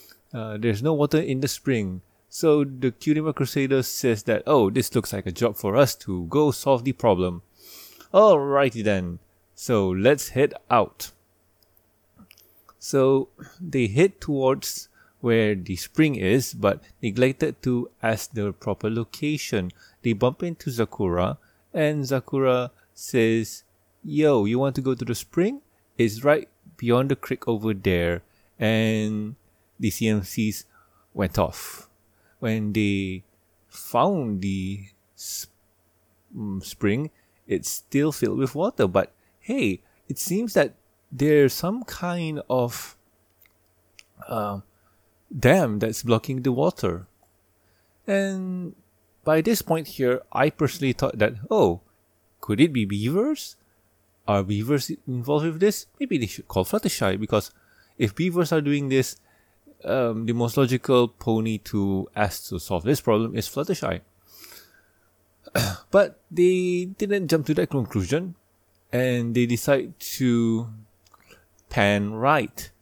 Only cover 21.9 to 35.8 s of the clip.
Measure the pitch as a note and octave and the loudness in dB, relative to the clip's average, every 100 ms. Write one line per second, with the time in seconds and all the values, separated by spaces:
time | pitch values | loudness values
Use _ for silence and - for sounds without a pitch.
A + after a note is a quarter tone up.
21.9 | D3+ C3 C3 - C#3 C3 B2+ B2 _ _ | -2 -2 -4 -2 0 2 2 -2 _ _
22.9 | - - B2+ A2+ A2+ A2 - _ _ _ | -18 -2 2 4 2 -2 -10 _ _ _
23.9 | _ - D3 D3+ B2+ G#2 A#2+ C#3 C3 C3 | _ -4 2 4 4 4 2 0 0 -2
24.9 | B2 A#2+ A#2 - E3 G3 C#4+ _ _ _ | -2 -4 -6 -4 0 0 -2 _ _ _
25.9 | - A#2 A2+ C#3+ D3+ - _ - - A#2 | 0 0 2 2 2 0 _ -20 -6 2
26.9 | A#2+ C#3 C3+ - C3 - A2 A2 G2 G2 | 2 2 -2 -4 -6 -4 -2 -2 0 2
27.9 | F2 E2+ F2 _ _ _ - A2 A2 A2 | 2 0 -2 _ _ _ -4 0 2 2
28.9 | A2 G#2+ G#2+ G#2+ C3+ _ _ _ - A2 | 0 -2 -4 -8 -12 _ _ _ -4 -4
29.9 | - A2 G#2+ F2 - G#2+ - - _ _ | 0 0 0 -2 -2 -2 -4 -14 _ _
30.9 | _ _ - F#2 - E2+ - - - - | _ _ -4 -2 0 -2 -4 -14 -16 -20
31.9 | _ _ _ _ - A2+ A2 G#2 G#2+ G2+ | _ _ _ _ -8 -4 -2 -2 0 0
32.9 | G2 F#2+ F#2 - _ _ _ _ - - | 0 -4 -8 -14 _ _ _ _ -18 -4
33.9 | A#2+ E3 F#3 A#2+ G2 G2 F#2+ F#2+ G2+ G2 | 0 2 0 -2 -4 -4 -4 -6 -8 -12
34.9 | _ _ - - - - _ _ _ | _ _ -18 -12 -12 -14 _ _ _